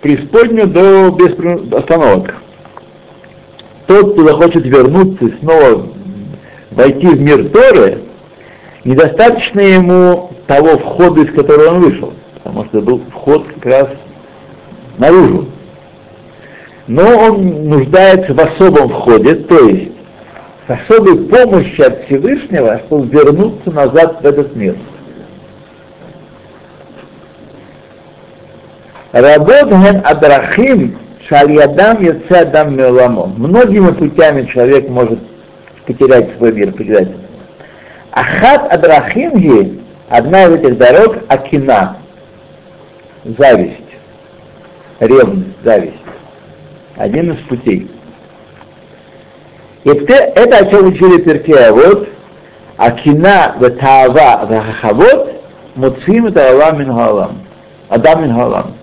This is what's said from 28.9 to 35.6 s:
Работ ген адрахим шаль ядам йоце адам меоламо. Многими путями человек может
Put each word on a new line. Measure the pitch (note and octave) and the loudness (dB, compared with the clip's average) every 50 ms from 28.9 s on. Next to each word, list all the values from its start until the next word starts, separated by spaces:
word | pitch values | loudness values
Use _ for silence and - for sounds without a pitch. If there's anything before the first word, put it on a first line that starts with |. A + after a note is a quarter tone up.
| - - - - | -20 -20 -20 -6
Работ | - B2 B2 C#3+ D3+ D3+ D3+ F3 B3+ C#4+ D4 A3 | -2 0 2 4 4 2 4 4 4 4 4 2
ген | G3+ F#3 F#3+ G3+ G3+ F#3+ - | 2 2 4 2 2 0 0
адрахим | A#3+ B3 - - D3+ C#3+ C3+ - - - - A#3 C4+ C4 G3+ C3+ A#2 - - - - - - - - | -2 0 2 2 2 2 2 0 -4 -4 -4 -2 0 0 -2 -2 -4 -8 -12 -20 -20 -20 -20 -10 -2
шаль | D#3 C#3+ C#3+ D3 | 0 2 2 2
ядам | D3+ D3+ D3 C#3 C#3+ D#3+ G3 G#3+ A3+ G#3+ | 2 2 2 2 2 0 0 0 0 0
йоце | F#3+ E3+ D#3 - - - F3+ F3 | 0 -2 -2 -4 -4 0 0 0
адам | E3 C#3 C3+ D#3 D#3 D3 C#3 | 2 2 0 -2 -2 -2 -2
меоламо. | C3 C3 B2+ B2 B2+ B2 A#2+ A#2 G2+ E2+ | -2 0 0 2 2 2 2 0 -4 -6
Многими | F#2+ F#2+ A2 A#2 D3 F#3 A#3 B3 G#3+ G3 G#3 F#3+ F3 | -8 -8 -8 -4 -2 0 0 2 2 2 2 2 0
путями | - - E3+ C#3+ - - D#3+ D#3 D3 C#3 B2 | 0 -2 -6 -4 0 0 0 2 0 -2 -6
человек | - - B2+ A#2+ B2+ C#3 C#3 C3 C3+ | -6 -2 -2 0 2 2 0 -2 -2
может | B2+ B2+ B2 A2 A2+ A2 - - - - - _ - - | -4 -4 -4 -4 -4 -10 -10 -20 -20 -20 -20 _ -20 -20